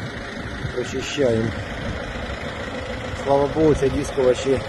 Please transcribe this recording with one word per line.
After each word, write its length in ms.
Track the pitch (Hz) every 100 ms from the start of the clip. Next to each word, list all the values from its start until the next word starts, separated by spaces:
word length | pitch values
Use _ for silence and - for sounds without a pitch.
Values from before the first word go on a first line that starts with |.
| - - - - - - - 127
прочищаємо. 760 | 113 127 - 143 127 113 113 - - - - - - - - - - - - - - - - -
Слава 260 | 139 139 139 151
Богу, 200 | 156 135
ця 140 | 135
дискова 440 | 135 143 143 127
ще 260 | 123 139 123